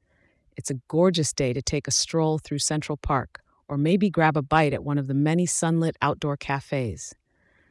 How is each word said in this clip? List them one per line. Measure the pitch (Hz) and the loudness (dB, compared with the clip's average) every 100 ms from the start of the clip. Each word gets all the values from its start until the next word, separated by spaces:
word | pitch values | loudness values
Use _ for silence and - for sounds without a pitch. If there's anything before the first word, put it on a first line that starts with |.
| _ _ _ _ _ - | _ _ _ _ _ -12
It's | - | -8
a | 131 - | -8 -2
gorgeous | 156 185 170 147 | 4 4 4 0
day | - 131 | 0 -2
to | 127 | 0
take | - 147 - | -2 -2 0
a | |
stroll | 131 - 165 156 156 | -2 0 0 0 0
through | - 143 | -4 -4
Central | - 156 - 147 | -2 -2 -4 -6
Park, | - 131 - - _ _ - | -2 -2 -2 -12 _ _ -8
or | 143 | 0
maybe | 151 190 196 | 2 4 2
grab | 165 156 151 | 4 2 2
a | |
bite | 139 160 147 | 2 2 2
at | 139 | 0
one | 143 147 | -2 -2
of | 135 | 0
the | |
many | 139 151 170 175 | 2 2 2 0
sunlit | - 165 165 165 - | 0 0 2 0 0
outdoor | 143 - 147 143 | -2 -2 -4 -4
cafes. | - 139 - 143 117 73 - - _ _ _ _ _ | -4 -6 -4 -4 -4 -6 -12 -18 _ _ _ _ _